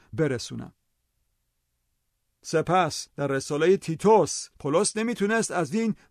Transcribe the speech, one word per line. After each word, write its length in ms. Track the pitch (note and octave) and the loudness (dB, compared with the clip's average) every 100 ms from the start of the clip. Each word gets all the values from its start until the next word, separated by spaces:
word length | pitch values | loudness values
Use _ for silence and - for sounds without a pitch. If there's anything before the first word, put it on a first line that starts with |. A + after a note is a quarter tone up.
| _ | _
برسونم.» 600 | - D3+ B2 - A#2 - _ _ _ _ _ _ _ _ _ _ _ _ _ _ _ _ _ - | -4 -2 -2 -8 -12 -14 _ _ _ _ _ _ _ _ _ _ _ _ _ _ _ _ _ -4
سپس 600 | D#3+ D#3 F3+ E3 - - - | -4 0 2 0 -4 -12 -6
در 120 | C#3+ | -2
رساله 500 | C3+ - D3 E3 F#3+ | -2 -4 0 4 4
تیتوس 680 | - D#3+ G3 A3 D3+ - - _ | 0 0 6 6 4 -2 -12 _
پولس 380 | D3 D#3+ G#3 G#3+ | -2 0 0 -2
نمیتونست 540 | A3+ A3+ G3+ A3+ - | -4 -2 0 0 0
از 220 | E3+ D3 | -2 -2
این 220 | G3+ A3+ - _ | -2 -2 -4 _